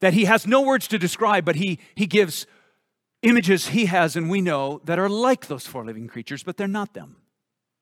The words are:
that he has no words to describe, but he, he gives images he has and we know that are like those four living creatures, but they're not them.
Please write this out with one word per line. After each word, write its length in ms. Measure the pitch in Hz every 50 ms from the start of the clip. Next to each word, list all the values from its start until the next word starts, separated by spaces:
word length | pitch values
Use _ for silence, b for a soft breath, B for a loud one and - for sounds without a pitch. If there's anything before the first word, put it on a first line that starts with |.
that 120 | 185 185
he 120 | 170 220 208
has 220 | 185 226 220 -
no 140 | 202 247 269
words 280 | 277 269 269 226 - -
to 100 | 214 196
describe, 460 | 175 175 - - 226 208 208 185 156
but 120 | 175 160
he, 220 | 147 202 190 170 b b b b
he 120 | - 214
gives 400 | 165 - 214 202 160 - - b b b b b b b b b b _ _ _ _ _ _
images 460 | - 220 240 240 175 180 190 165 - -
he 180 | 143 233 220
has 300 | 175 185 180 165 160 -
and 120 | 170 165 165
we 120 | 190 196
know 400 | 185 175 151 139 139 139 147 - -
that 140 | 160 170 175
are 100 | 190 202
like 380 | 202 220 240 262 262 254 -
those 200 | - 147 120 -
four 180 | - - 127 110
living 220 | 117 110 110 117
creatures, 360 | 113 - 120 113 - 143 135
but 140 | - - 175
they're 120 | - 202 196
not 260 | 196 214 202 208 -
them. 220 | 95 76 - - _ _ _ _ _ _ _ _ _ _ _ _ _